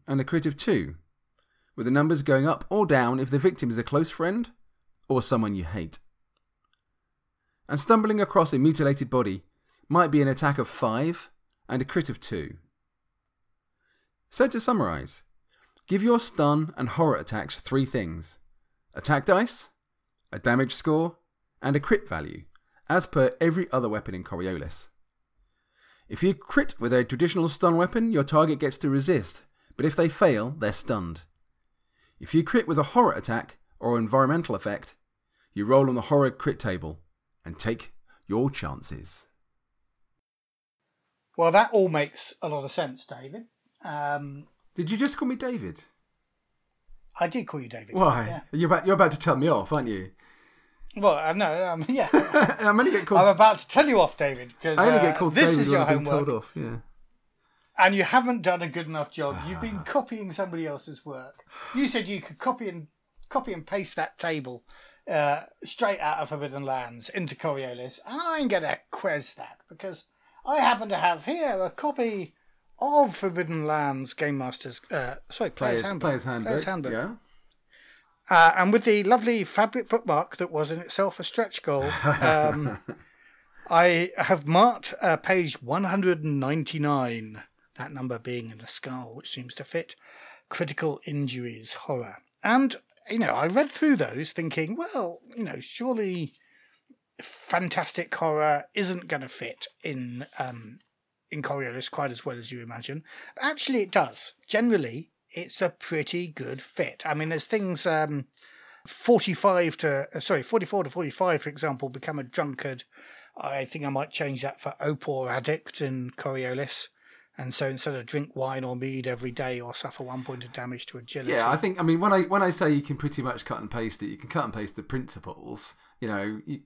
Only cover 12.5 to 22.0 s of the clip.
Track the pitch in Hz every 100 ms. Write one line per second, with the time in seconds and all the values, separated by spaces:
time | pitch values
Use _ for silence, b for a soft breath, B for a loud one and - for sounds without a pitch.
12.5 | - _ _ _ _ _ _ _ _ _
13.5 | _ _ _ _ _ _ _ _ - 262
14.5 | 233 247 220 101 73 71 - _ _ _
15.5 | b b b - 190 226 233 - - 147
16.5 | 147 156 - 123 - 160 85 - 107 76
17.5 | - - 135 131 123 85 82 82 - _
18.5 | _ _ _ _ - - 143 170 190 240
19.5 | - - _ _ _ _ _ _ 101 120
20.5 | 123 131 - 160 156 170 - _ _ _
21.5 | _ 139 143 - -